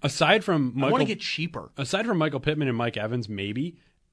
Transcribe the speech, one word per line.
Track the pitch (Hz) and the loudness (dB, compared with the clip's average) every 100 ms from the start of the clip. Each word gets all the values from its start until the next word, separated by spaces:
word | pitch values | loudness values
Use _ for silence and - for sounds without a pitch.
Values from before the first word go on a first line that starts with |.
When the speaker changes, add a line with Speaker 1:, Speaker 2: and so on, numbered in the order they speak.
Speaker 1:
Aside | 143 - 160 208 | -4 2 4 4
from | - 160 127 127 | 4 2 2 2
Speaker 2:
I | |
wanna | 147 | 2
Speaker 1:
Michael, | 247 220 | 4 2
Speaker 2:
get | 208 | 0
cheaper. | - - 165 113 80 - | -4 -4 -4 -6 -12 -8
Speaker 1:
aside | 135 190 226 | -4 -2 0
from | 190 | 2
Michael | 156 139 | 2 0
Pittman | 147 151 139 | 0 0 0
and | 117 | 0
Mike | 120 104 | -2 -2
Evans, | 107 123 104 | -4 -4 -4
maybe, | 101 101 113 165 170 _ _ _ | -4 -4 -4 -6 -8 _ _ _